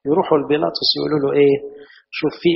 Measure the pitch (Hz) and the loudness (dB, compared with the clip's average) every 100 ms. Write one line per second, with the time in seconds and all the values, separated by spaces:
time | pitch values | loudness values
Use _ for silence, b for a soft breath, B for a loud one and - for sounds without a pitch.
0 | 139 165 175 156 131 147 170 160 143 147 | -2 0 2 2 2 -2 -2 -2 -4 -2
1 | 147 147 139 143 143 143 - B B B | -2 -2 0 4 4 2 -4 B B B
2 | B - 151 - 175 | B -6 -6 -2 0